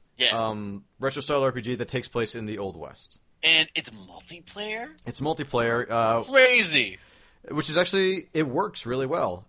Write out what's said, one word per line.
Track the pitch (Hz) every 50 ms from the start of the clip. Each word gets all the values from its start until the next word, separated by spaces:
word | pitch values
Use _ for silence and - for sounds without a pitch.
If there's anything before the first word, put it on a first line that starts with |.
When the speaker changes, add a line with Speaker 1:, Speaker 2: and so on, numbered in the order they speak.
| _ _ _
Speaker 1:
Yeah. | - 127 117 107 117 113 110
Speaker 2:
Um, | 107 107 104 101 98 101 - _ _ -
retro | 110 135 - 147
style | 139 - 147 139 135
R | 131 120
P | 123 104
G | 120 123
that | 104 120 -
takes | - 127 120 -
place | - 120 113 107 -
in | 120 110
the | 107 107 98
Old | 101 95 82
West. | 82 73 65 65 - - - - - _ _ _ _ -
Speaker 1:
And | 160 160 160 160 156 -
it's | 160 156 -
multiplayer? | 110 104 95 90 - - - - 175 175 165 - - 202 208 214 214 226 247 302 311 - -
Speaker 2:
It's | - 117 -
multiplayer. | 135 151 160 160 143 - - 120 117 117 117 120 123 -
Uh, | 113 117 113 110 113 117 110
Speaker 1:
Crazy. | - 269 269 262 254 254 240 208 170 151 139 117 98 92 - - - - - - - _ _ - -
Speaker 2:
Which | - 151 151 -
is | 151
actually, | 170 180 - - 196 190 185 190 185 - - -
it | 156 156
works | 139 120 160 202 208 - - -
really | 113 123 131 135
well. | 131 156 175 147 101 90 90 107